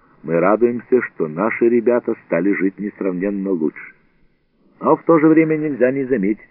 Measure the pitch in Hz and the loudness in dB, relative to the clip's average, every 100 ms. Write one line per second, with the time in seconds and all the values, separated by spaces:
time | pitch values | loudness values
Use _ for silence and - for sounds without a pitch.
0 | _ _ 78 82 92 107 120 120 - 123 | _ _ -2 2 2 4 2 0 0 0
1 | - - 78 80 113 - 117 120 113 120 | 0 -6 -6 -2 -4 0 2 2 2 0
2 | - 110 - 85 98 92 95 - 101 - | -2 -6 -4 -2 0 0 -2 -4 -10 -6
3 | 98 90 101 101 95 87 73 - - - | -4 -2 -4 -4 -4 -2 -2 -6 -20 -20
4 | _ _ _ _ _ _ _ - 139 151 | _ _ _ _ _ _ _ -8 -4 -2
5 | - 165 156 156 160 156 151 120 127 139 | 2 4 4 4 2 0 -4 0 0 0
6 | 127 123 95 104 - | -2 -2 -2 -4 -8